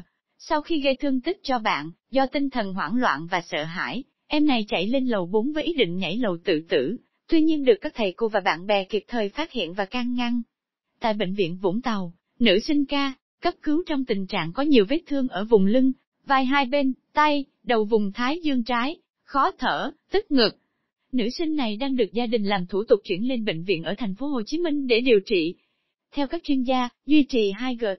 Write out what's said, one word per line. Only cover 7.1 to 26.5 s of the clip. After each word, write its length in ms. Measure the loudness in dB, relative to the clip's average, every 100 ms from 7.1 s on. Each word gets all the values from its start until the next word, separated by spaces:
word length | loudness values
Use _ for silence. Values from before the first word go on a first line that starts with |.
| _ 0
tuy 120 | 2
nhiên 220 | 4 2
được 140 | 2 2
các 120 | 0 -4
thầy 180 | -4 -2
cô 100 | -2
và 120 | 0
bạn 280 | 0 -2 0
bè 160 | -2
kịp 200 | -2 -6 -6
thời 220 | -4 -4
phát 220 | -4 -6
hiện 220 | -6 -6
và 120 | -6 -6
can 280 | -4 -4
ngăn. 280 | -2 -2 -2 -6 _ _ _ _ _
Tại 140 | -2
bệnh 200 | -2 -2
viện 240 | -2 -4 -2
Vũng 200 | -2 -2
Tàu, 320 | -2 -4 -4 -10 _ 0
nữ 200 | 4 4
sinh 260 | 2 0 0
K 80 | 0 -2 -6 _ _
cấp 120 | -4 -4
cứu 200 | -2 -2 0
trong 200 | -2 -2
tình 220 | -4 -2
trạng 260 | -4 -4
có 100 | -2
nhiều 220 | 4 6 6
vết 100 | 0 -2
thương 200 | -4 -2
ở 180 | -4 2
vùng 200 | 4 6
lưng, 260 | 4 2 0 _ _ -2
vai 200 | 0 2
hai 200 | 0 2
bên, 280 | 0 0 -2 _
tay, 320 | 0 2 2 -2 _
đầu 220 | -2 0 2
vùng 260 | 2 0
thái 280 | -2 -2 -2
dương 240 | -2 -2
trái, 340 | 0 -2 -2 -6 _ _
khó 280 | -6 0 0 0
thở, 340 | -2 -2 -4 -10 _
tức 200 | -2 2
ngực. 260 | 4 2 0 _ _ _ _ _
Nữ 180 | -2 -2
sinh 260 | -2 -2 -2
này 220 | -2 -2
đang 180 | -2 0
được 180 | 0
gia 120 | -2 -2
đình 180 | 0
làm 240 | 0 0 -2
thủ 160 | -4
tục 160 | 2 2
chuyển 240 | 2 -2 -2
lên 180 | -2 -2
bệnh 180 | -4
viện 200 | -2 -2
ở 100 | -2 -4
thành 180 | -4 -4
phố 120 | -4
Hồ 140 | -4 -4
Chí 120 | -4
Minh 300 | -2 -2 0
để 140 | 2
điều 180 | 4 2 2
trị. 300 | 0 -2 -6 _ _ _ _ _
Theo 160 | -6 -4
các 160 | -4
chuyên 200 | -2